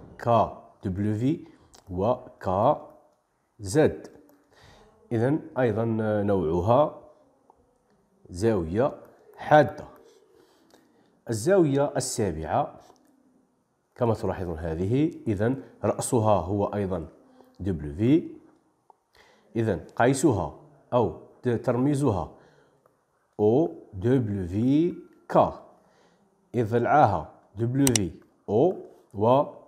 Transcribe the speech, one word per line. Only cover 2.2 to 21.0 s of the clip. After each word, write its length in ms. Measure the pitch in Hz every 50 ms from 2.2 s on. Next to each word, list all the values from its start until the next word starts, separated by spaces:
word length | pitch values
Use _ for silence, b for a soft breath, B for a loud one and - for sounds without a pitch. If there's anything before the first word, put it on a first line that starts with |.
| - - - -
كا 460 | - 101 92 95 110 135 147 - - - - - _ _ _ _ _ _ _ _ _ _ _ -
زد. 460 | 104 95 95 156 147 107 - - - - - - - _ b b b b b b b b b b b b b b b - 123
إذن 280 | 110 113 131 151 156 - - - 127
أيضًا 260 | 127 117 101 107 117 117 113 110 110 107 107 104 101
نوعها 760 | 104 101 95 85 78 85 90 85 107 120 139 151 - - - - - - _ _ _ _ _ _ _ _ _ _ _ _ _ _ _ _ _ _ _ _ _ _ -
زاوية 640 | 90 87 104 113 110 95 82 80 87 107 131 147 - - - - - _ _ - -
حادة. 480 | - - - 156 151 139 - - - - - - - - - - _ _ _ _ b b b b b b b b b b b b b b b b b b -
الزاوية 640 | 117 107 107 160 196 196 170 147 135 139 143 143 -
السابعة 800 | 135 - - - - 110 95 78 78 78 76 95 123 147 - - - - - _ _ _ _ _ _ _ _ _ _ _ _ _ _ _ _ _ _ _ _ _
كما 180 | - - 92 90
تلاحظون 440 | - - 95 90 - 92 87 82 78
هذه، 520 | 85 82 80 82 92 98 120 135 156 156 - - - 117
إذن 340 | 107 95 107 120 135 135 B B B B B
رأسها 560 | 107 104 - 120 - - 117 107 107 104 92
هو 240 | 85 87 104 101 101
أيضًا 420 | - - 104 101 90 92 87 78 73 - _ _ b b b b b b b 87
W، 380 | 98 92 73 73 73 71 87 110 120 147 - - - - - - _ _ _ _ _ _ _ _ _ _ _ _ _ _ b b b b b b b b
إذن 240 | 117 113 110 95 80 - - -
قيسها 580 | - 117 127 135 135 - 156 110 95 82 73 - - - - _ _ _ _ -
أو 280 | 123